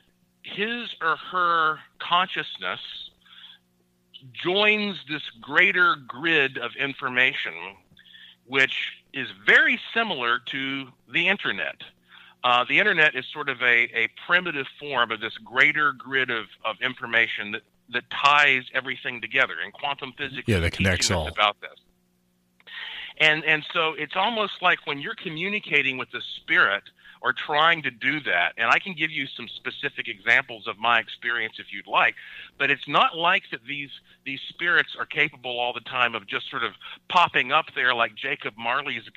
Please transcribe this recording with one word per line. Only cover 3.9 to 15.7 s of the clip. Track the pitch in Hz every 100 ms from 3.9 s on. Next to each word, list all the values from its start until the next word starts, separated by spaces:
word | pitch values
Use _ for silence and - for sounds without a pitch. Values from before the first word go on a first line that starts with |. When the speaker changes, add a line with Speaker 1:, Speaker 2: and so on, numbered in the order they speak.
| _ _ - 131
Speaker 1:
joins | - 165 196 214 214 208 160 135
this | 151 - 113
greater | 117 156 190 180 175 151 120
grid | 143 165 160 135 131
of | 120 117
information, | 139 135 135 127 127 131 98 82 92 98 _ - - - - _ -
which | 135 131 - - - _
is | 139 113 98 107
very | 247 311 247 -
similar | 226 226 147 120 120 -
to | 139 135 135 131 _ -
the | 143 180
internet. | 196 143 98 69 - - _ _ - - _
Uh, | 123 123 123
the | 147
internet | 208 175 156 127
is | 127
sort | 151 143
of | 120
a, | 123 117 117 117
a | 113 - -
primitive | 175 175 143 127 -
form | 147 131 113
of | 110
this | 110 -
greater | 110 123 147